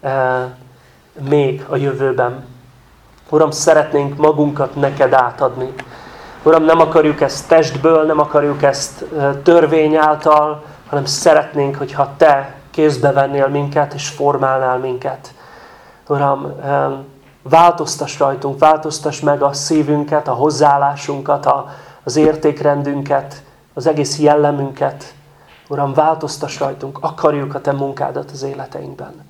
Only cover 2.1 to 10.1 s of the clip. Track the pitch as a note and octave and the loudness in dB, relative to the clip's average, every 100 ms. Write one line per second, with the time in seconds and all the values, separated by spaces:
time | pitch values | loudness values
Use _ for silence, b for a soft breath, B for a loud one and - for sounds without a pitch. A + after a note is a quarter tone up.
2.1 | C3 B2 C3 - - _ _ _ _ _ | 0 -2 -4 -16 -20 _ _ _ _ _
3.1 | _ - D3+ D#3 - - D3+ D3 D3 C#3+ | _ -2 2 2 2 2 4 2 -2 -2
4.1 | C#3+ D3+ D3 D3 D3 C3+ - C#3 C#3 C3+ | 0 2 2 0 0 -6 -2 -4 0 2
5.1 | C3+ B2 - C3 B2 C3 B2+ B B B | 4 2 0 -4 -2 -10 -10 B B B
6.1 | B B B D3+ D#3+ D#3+ E3 D#3+ E3 D3+ | B B B 4 4 4 4 4 4 2
7.1 | D3 C#3 - - E3 D#3 - D#3 D#3+ D#3 | 2 -2 -2 2 4 4 0 2 4 2
8.1 | D3+ D3 D3+ D3 C#3+ C#3+ C#3 - - - | 0 2 2 0 0 0 0 -8 -12 -10
9.1 | D#3 C#3 C#3 C#3+ E3+ D#3 D#3 D3+ D#3 D3+ | -2 -2 0 4 4 4 4 4 4 4